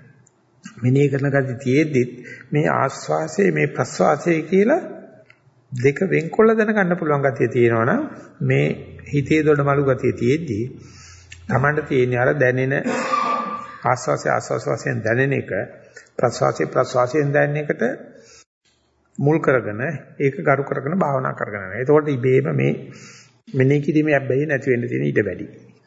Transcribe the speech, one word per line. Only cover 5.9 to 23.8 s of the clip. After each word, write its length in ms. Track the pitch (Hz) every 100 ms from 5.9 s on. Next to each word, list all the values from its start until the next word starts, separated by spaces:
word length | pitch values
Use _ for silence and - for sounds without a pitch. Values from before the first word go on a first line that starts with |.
| 143
වෙන්කොල්ල 500 | 190 147 165 - 220
දැනගන්න 420 | 226 214 214 180 175
පුළුවන් 280 | 160 143
ගතිය 240 | 139 123 123
තියෙනවා 360 | 123 120 113
නම් 180 | 120 247 311 - - -
මේ 280 | 131 135 147 - - -
හිතේ 360 | - 143 131 156
දොඩමලු 420 | 151 143 143 139
ගතිය 280 | 135 127 123
තියෙද්දි 480 | - 120 156 160 104 127 - - - - - - -
තමන්ට 440 | - 123 143 151 147
තියෙන 300 | 135 123 123
අර 140 | 135
දැනෙන 400 | 151 127 127 131 147 233 254 - - - - - - - -
ආස්වාසය 460 | 117 127 - 139 147
ආස්වාස 380 | 120 - 131 143
වශයෙන් 360 | 127 143 120
දැනෙන 300 | 107 117 139
එක 200 | 131 - 95 - - - - -
ප්‍රස්වාසය 540 | - 123 - 139 - 151
ප්‍රස්වාසයෙන් 640 | 131 127 123 123 156 143
දැනෙන 280 | 143 147 147
එකට 220 | 151 160 233 302 - - - - _ _ _ _ _ _ _ -
මුල් 200 | 139 160
කරගෙන 440 | 147 131 104 104 147 139 - -
ඒක 200 | 139 -
ගරු 260 | 151 135
කරගෙන 340 | 139 - 131 185
භාවනා 360 | 156 135 139
කරගෙන 260 | - - 104
යනවා. 200 | 92 104
එතකොට 280 | 135 151 147
ඉබේම 400 | 131 131 131 147
මේ 200 | 139 135 - - - - - - _ -
මෙනෙහි 300 | 135 131 147